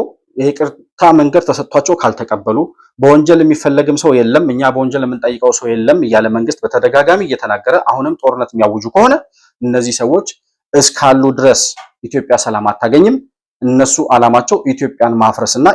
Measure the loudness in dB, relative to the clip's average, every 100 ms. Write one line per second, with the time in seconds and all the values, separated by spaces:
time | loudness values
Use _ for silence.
0 | 0 _ _ -4 -4 -2 -6 -6 _ -2
1 | 2 4 4 0 0 -6 -2 -2 0 -2
2 | -2 -4 -8 -6 -4 -4 -4 _ _ 0
3 | 4 4 4 4 4 0 0 0 0 0
4 | 2 2 2 0 0 -2 -2 -2 -4 -4
5 | -6 -4 -4 0 -2 0 -4 -2 0 0
6 | 2 0 0 -2 -4 -6 -4 0 2 2
7 | 2 0 -2 -6 -4 -4 0 0 0 -4
8 | -4 -2 -2 -2 -6 -2 -2 -2 -2 2
9 | 2 2 -4 _ _ -10 -4 -2 -2 -4
10 | 0 -2 -2 -16 _ _ _ 0 0 0
11 | 2 4 2 2 2 2 0 -8 -20 _
12 | -8 -6 -2 -2 -2 -4 -4 -2 0 2
13 | 4 0 -6 _ _ -8 -2 0 0 0
14 | 0 2 4 2 0 -2 -2 -4 -6 -2
15 | -2 2 0 0 -4 0 2